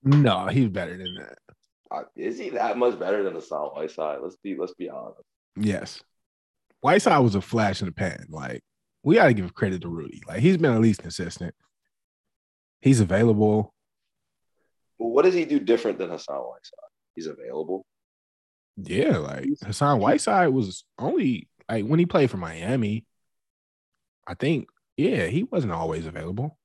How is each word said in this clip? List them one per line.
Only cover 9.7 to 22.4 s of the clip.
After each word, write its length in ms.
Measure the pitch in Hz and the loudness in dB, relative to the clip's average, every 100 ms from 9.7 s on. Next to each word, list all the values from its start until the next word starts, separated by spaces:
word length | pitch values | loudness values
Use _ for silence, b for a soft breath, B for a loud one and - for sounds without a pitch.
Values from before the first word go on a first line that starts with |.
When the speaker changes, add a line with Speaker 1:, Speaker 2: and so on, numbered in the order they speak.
| 92 | -2
Speaker 1:
to 60 | 87 | -6
Rudy. 340 | 82 73 - - | -10 -10 -14 -10
Like, 140 | 87 | 2
he's 160 | 139 185 | 4 6
been 160 | 151 | 4
at 80 | 117 | 4
least 200 | 113 104 | 4 2
consistent. 540 | 85 - 85 - 175 - _ _ _ _ _ _ _ _ _ _ _ _ | -4 -10 -10 -8 -12 -14 _ _ _ _ _ _ _ _ _ _ _ _
He's 180 | 135 131 | 4 6
available. 760 | 95 95 117 104 107 107 107 _ _ _ _ _ _ _ _ _ _ _ _ _ | 6 4 4 6 4 4 0 _ _ _ _ _ _ _ _ _ _ _ _ _
Speaker 2:
Well, 100 | 117 | -2
what 160 | 123 175 | 4 4
does 80 | |
he 120 | 180 156 | 4 2
do 140 | 143 | 0
different 380 | 95 117 113 90 | 2 2 2 -4
than 140 | 90 | -6
Hassan 240 | 85 - 71 | -8 -8 -10
Whiteside? 380 | 60 60 - - - _ _ - | -10 -14 -20 -20 -20 _ _ -14
He's 100 | 80 | -12
available. 580 | 71 - 67 78 92 - _ _ _ _ _ _ _ _ - | -12 -12 -8 -6 -6 -8 _ _ _ _ _ _ _ _ -18
Speaker 1:
Yeah, 420 | 190 180 311 190 | -6 -2 2 0
like, 280 | 143 - 277 | -2 -6 -6
Speaker 2:
He's 180 | 294 | -6
Speaker 1:
Hassan 360 | - 101 143 139 | -6 -2 2 2
Whiteside 500 | 104 294 - 202 175 | 2 2 2 2 2
was 340 | 131 101 90 _ - | 2 -2 -6 _ -8
only, 500 | 131 330 180 117 - _ _ | -4 0 0 -2 -6 _ _
like, 180 | 110 104 | -6 0
when 120 | 160 | 2
he 80 | 175 | 2
played 240 | 180 135 | 2 2
for 80 | |
Miami, 680 | 98 | 0